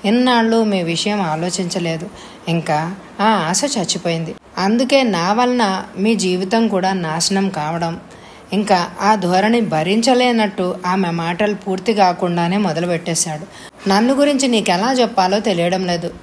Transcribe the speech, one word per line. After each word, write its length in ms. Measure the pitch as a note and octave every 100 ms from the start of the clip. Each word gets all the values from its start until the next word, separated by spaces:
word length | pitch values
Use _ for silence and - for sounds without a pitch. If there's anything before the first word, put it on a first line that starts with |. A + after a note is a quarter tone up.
ఇన్నాళ్ళు 600 | G3 A#3 B3+ A#3 A3+ A3+
మీ 180 | G#3+ F#3+
విషయం 380 | E3+ E3 G3+ G#3
ఆలోచించలేదు. 880 | F3 D#3 F3 E3+ F3+ F#3 E3+ D#3+ F3 - - - -
ఇంకా 460 | E3 D#3+ D3+ E3 G3 - -
ఆ 40 |
ఆశ 360 | G#3 G#3 D#3+ F3 C#4+ A#3+
చచ్చిపోయింది. 560 | E3+ F3 F3 E3 D#3+ - - -
అందుకే 440 | F#3+ A#3 C4 C#4
నా 300 | B3 F3+ F3
వలన 500 | A3 B3 B3 G#3 F#3+ - F3+
మీ 160 | G#3
జీవితం 540 | G#3+ F#3 F#3 F#3+ A3+ A3+
కూడా 240 | G3 F#3
నాశనం 560 | F#3+ E3 D#3+ - G3 G3
కావడం. 520 | F#3 D3+ E3+ E3+ E3+ - - - - -
ఇంకా 380 | G3 G#3 F#3 F3 -
ఆ 140 | G3
ధోరణి 460 | G#3+ F3+ F#3 G#3 A#3
భరించలేనట్టు 1160 | G3 D#3 D#3+ G#3 A#3 B3 B3 A#3 G#3 G3 F3+ F3+ F3+
ఆమె 240 | F#3+ F3+
మాటలు 440 | E3 E3 F3 G#3
పూర్తి 400 | G#3 - F#3 F#3
కాకుండానే 640 | G#3 F#3 F3 F3+ E3+ E3+ G3
మొదలుపెట్టేశాడు. 880 | G3 D#3 F3 E3 - E3 E3+ D#3 G3 - - - G3
నన్ను 260 | G3 A#3
గురించి 340 | C4+ D4 C4+ C4
నీకెలా 440 | A3+ F#3+ F3 A#3
చెప్పాలో 480 | B3+ A3+ - F#3 G3+
తెలియడం 460 | G#3+ F3 F3 F#3+ F#3
లేదు. 240 | E3+ E3 -